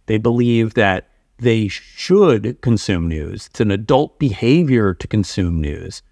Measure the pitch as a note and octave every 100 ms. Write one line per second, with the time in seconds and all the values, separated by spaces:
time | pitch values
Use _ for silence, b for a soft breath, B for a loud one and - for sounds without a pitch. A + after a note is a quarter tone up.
0 | - A2 A#2 A#2+ A#2+ A#2 A2+ A#2 G2+ F#2
1 | - _ _ - A#2+ A2+ G#2 - - -
2 | - F#3+ F#3 A2 A2 - A#2+ A2 - F2+
3 | E2+ D#2 D#2 G2+ - - A2 G2 A2 C3+
4 | D3+ - C#3 F#2+ A#2 D#3 D#3 B2 G2+ F2
5 | - G#2+ G2 - F2+ E2+ D2 D#2+ E2+ -
6 | _